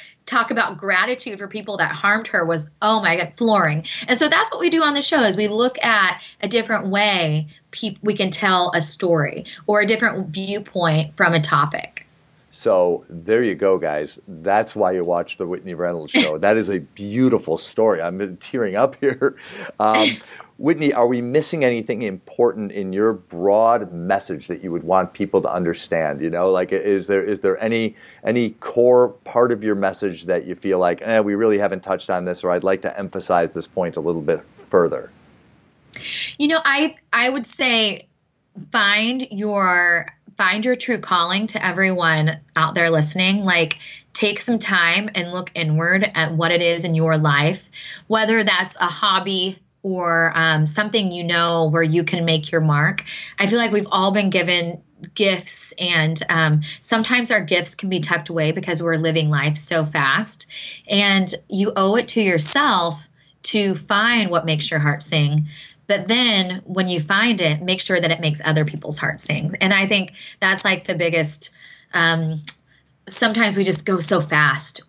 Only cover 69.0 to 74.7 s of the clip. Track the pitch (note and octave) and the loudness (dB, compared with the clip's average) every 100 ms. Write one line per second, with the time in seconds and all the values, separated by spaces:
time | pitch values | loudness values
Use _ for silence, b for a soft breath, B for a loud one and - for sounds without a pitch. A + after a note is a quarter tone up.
69 | - - - D3 D3+ F#3+ F#3+ G3 F#3+ G3+ | -4 -6 -6 -4 -4 -2 2 2 2 0
70 | F#3 B B B F#3+ F#3+ G3+ F3+ - E3 | -2 B B B 0 0 0 -2 -2 -2
71 | E3+ E3 D3+ - - B B B B F3 | 0 0 -2 -4 -12 B B B B 0
72 | E3 E3 D#3+ D#3 D3+ - _ b _ _ | 2 2 -2 -4 -10 -16 _ b _ _
73 | - - A3+ A3 G#3+ G3 F#3 E3 - F#3 | -10 -2 0 2 2 2 0 0 0 -2
74 | D#3+ F#3 D3+ D3+ D3 C#3+ - | 2 0 2 4 4 2 -4